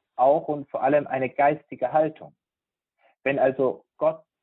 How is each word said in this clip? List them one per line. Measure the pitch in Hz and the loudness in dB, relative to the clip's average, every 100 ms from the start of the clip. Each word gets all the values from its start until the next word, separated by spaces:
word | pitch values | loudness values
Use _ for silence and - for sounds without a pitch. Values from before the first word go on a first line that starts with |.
| _ - | _ 0
auch | 131 156 156 | 2 2 0
und | 147 139 | -8 -8
vor | - | -4
allem | 135 147 - | 0 0 0
eine | 131 131 | -4 -4
geistige | - 143 151 _ 127 123 | 0 0 0 _ -8 -2
Haltung. | 156 156 156 76 _ _ _ _ _ _ _ _ _ | 0 0 -4 -20 _ _ _ _ _ _ _ _ _
Wenn | 131 135 | -4 2
also | 135 135 127 - _ - | 2 2 -2 -2 _ -4
Gott | 156 160 _ _ | -2 -2 _ _